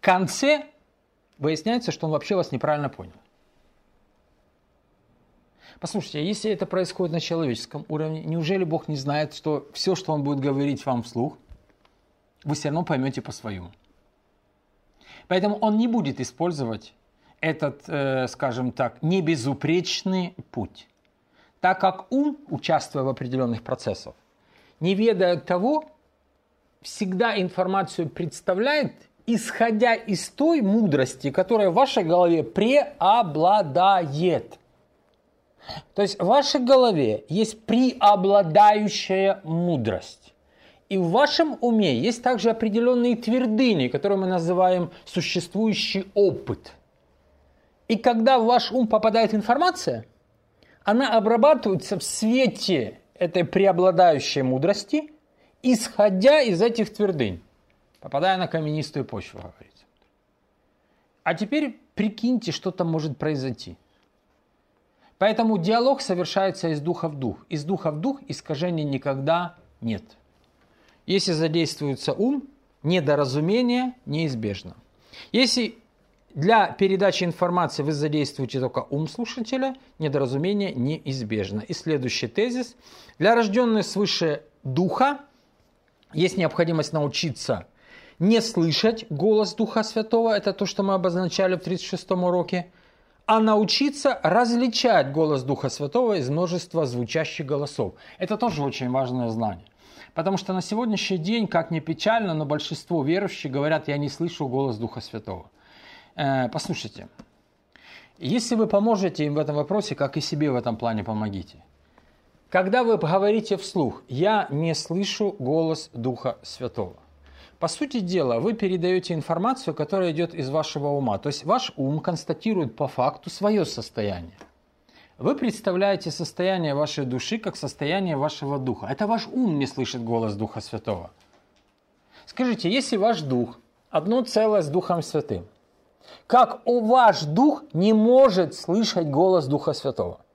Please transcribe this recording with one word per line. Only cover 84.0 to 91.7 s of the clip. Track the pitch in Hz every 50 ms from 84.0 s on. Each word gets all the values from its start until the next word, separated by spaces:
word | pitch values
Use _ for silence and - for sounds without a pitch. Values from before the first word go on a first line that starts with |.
| 208 185 - - 175 160 147 143 - _ _ _ _
духа | 135 131 143 180 185 - - 254 277 285 277 - _ _ _ _ _ _ _ _ _ _ _ _ _ _ _ _ _ -
есть | 151 175 180 185
необходимость | 196 175 151 - - 170 165 170 156 147 - -
научиться | 156 147 143 - - - 160 135 - - - 123 92 - _ _ _ _ - - - - - - _
не | 165 196 226 220
слышать | 220 - - 180 165 165 151 - - 220 233 226 - -
голос | 151 139 165 214 214 214 214 185 -
Духа | - 226 220 - 226 214
Святого. | 220 - 220 220 220 - 226 226 226 220
Это | 202 - 202 190
то, | - 208
что | 180 - - 196
мы | 196 196
обозначали | 190 175 185 170 180 185 175 - - 190 185 185
в | 180
тридцать | - 170